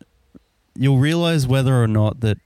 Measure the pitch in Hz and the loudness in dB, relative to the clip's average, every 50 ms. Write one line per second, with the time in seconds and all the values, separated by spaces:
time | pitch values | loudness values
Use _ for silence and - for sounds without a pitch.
0 | - _ _ _ _ _ - - - _ _ _ _ _ _ - 131 139 135 127 | -12 _ _ _ _ _ -20 -20 -20 _ _ _ _ _ _ -2 0 0 2 2
1 | 139 151 165 170 170 165 165 151 131 123 135 135 131 131 131 123 117 110 107 107 | 2 0 0 -2 -2 0 0 0 0 0 0 0 0 0 2 2 2 2 2 0
2 | 107 107 - - 113 110 101 - _ | 0 0 -2 -2 -4 -4 -4 -4 _